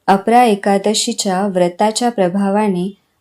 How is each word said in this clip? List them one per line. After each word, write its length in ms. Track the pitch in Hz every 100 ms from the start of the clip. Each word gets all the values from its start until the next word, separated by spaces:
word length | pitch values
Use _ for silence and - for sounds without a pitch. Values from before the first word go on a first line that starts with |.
| -
अपरा 380 | 196 208 240
एकादशीच्या 1040 | 247 202 202 196 202 214 - 226 208 185 208
व्रताच्या 600 | 180 180 180 214 214 240
प्रभावाने 840 | 233 180 196 196 202 208 180 185 - _ _